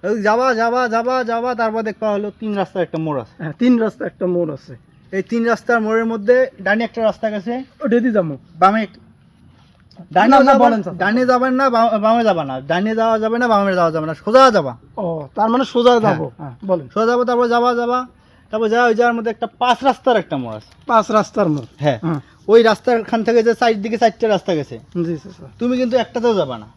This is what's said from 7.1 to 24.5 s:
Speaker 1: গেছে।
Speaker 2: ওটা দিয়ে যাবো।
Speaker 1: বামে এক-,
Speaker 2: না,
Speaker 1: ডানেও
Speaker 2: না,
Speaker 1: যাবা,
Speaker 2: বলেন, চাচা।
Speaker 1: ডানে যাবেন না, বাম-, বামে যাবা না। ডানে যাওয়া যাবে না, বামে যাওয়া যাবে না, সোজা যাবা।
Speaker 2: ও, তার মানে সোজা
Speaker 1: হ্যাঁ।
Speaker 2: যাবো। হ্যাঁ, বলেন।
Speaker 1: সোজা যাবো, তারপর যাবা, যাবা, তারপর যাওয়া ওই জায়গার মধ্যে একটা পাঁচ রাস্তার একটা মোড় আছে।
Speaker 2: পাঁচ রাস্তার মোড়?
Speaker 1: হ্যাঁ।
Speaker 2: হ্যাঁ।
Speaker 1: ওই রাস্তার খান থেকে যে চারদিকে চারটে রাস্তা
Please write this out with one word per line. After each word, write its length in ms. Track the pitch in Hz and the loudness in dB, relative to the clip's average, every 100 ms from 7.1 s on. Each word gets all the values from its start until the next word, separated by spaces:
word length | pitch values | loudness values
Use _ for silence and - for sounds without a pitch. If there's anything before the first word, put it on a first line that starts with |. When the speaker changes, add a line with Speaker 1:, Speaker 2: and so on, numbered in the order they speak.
| - 220 | -2 -6
Speaker 1:
গেছে। 340 | 208 196 247 269 _ | -6 -6 -8 -10 _
Speaker 2:
ওটা 180 | 285 240 | 0 0
দিয়ে 120 | 247 | 2
যাবো। 260 | 208 165 135 - - | 0 -2 -6 -16 2
Speaker 1:
বামে 240 | 185 220 | 2 2
এক-, 160 | 208 - | -4 -10
Speaker 2:
না, 1040 | - _ _ _ - _ _ _ _ - - | -20 _ _ _ -20 _ _ _ _ -20 -4
Speaker 1:
ডানেও 300 | 175 220 269 | 0 6 6
Speaker 2:
না, 100 | 269 | 6
Speaker 1:
যাবা, 140 | 277 240 | 6 4
Speaker 2:
বলেন, 160 | 226 | 2
চাচা। 140 | 180 170 | -4 -4
Speaker 1:
ডানে 300 | 185 233 254 | -2 0 2
যাবেন 280 | 247 262 | 2 2
না, 160 | 254 269 | 0 2
বাম-, 280 | 233 226 214 | 2 2 2
বামে 260 | 214 233 | 2 2
যাবা 200 | 226 175 | 2 0
না। 160 | 143 131 | -2 -8
ডানে 360 | 139 165 208 220 | -4 -2 -2 0
যাওয়া 220 | 226 226 | 0 0
যাবে 200 | 220 233 | 0 -2
না, 100 | 247 | 0
বামে 260 | 208 202 | 2 0
যাওয়া 160 | 185 170 | 0 0
যাবে 160 | 160 156 | 0 -6
না, 80 | |
সোজা 360 | 156 - 247 269 | -6 2 6 6
যাবা। 260 | 214 139 120 - - | 4 -2 -8 -16 -8
Speaker 2:
ও, 320 | 185 160 139 | -6 -6 -10
তার 140 | - 220 | -2 0
মানে 160 | 240 | 0
সোজা 260 | 262 240 240 | -2 2 4
Speaker 1:
হ্যাঁ। 100 | 240 | 4
Speaker 2:
যাবো। 300 | 214 165 151 - | 2 -2 -6 -10
হ্যাঁ, 160 | 147 120 196 | -18 -14 -4
বলেন। 220 | 180 127 | -4 -4
Speaker 1:
সোজা 120 | 202 226 | -2 0
যাবো, 180 | 247 | 0
তারপর 240 | 247 240 240 | 0 0 0
যাবা, 260 | 240 240 | 0 0
যাবা, 320 | 240 240 247 254 _ _ _ _ | -2 -2 -4 -6 _ _ _ _
তারপর 180 | 214 220 | -4 0
যাওয়া 180 | 226 247 | 2 2
ওই 80 | |
জায়গার 200 | 226 240 | 2 2
মধ্যে 160 | 233 226 | 0 -6
একটা 160 | 214 233 | -6 -8
পাঁচ 320 | _ 247 233 | _ 0 2
রাস্তার 340 | 269 254 - 226 | 0 0 2 0
একটা 200 | - 143 | 0 -6
মোড় 200 | 120 110 | -6 -10
আছে। 100 | - _ - | -16 _ 0
Speaker 2:
পাঁচ 240 | 226 202 | 0 2
রাস্তার 380 | 214 196 - 190 | 0 0 -2 0
মোড়? 180 | 147 120 _ | -2 -6 _
Speaker 1:
হ্যাঁ। 200 | 147 117 | -2 -2
Speaker 2:
হ্যাঁ। 180 | 165 151 - _ - | -4 -6 -8 _ 2
Speaker 1:
ওই 140 | 226 | 4
রাস্তার 420 | 226 208 - 233 | 4 2 0 -2
খান 200 | 202 233 | -2 -4
থেকে 180 | 220 233 | 0 2
যে 120 | 226 | 2
চারদিকে 440 | 226 240 226 202 220 | 0 0 0 -4 0
চারটে 300 | 233 - 220 | 0 0 -2
রাস্তা 260 | 196 - | -2 -2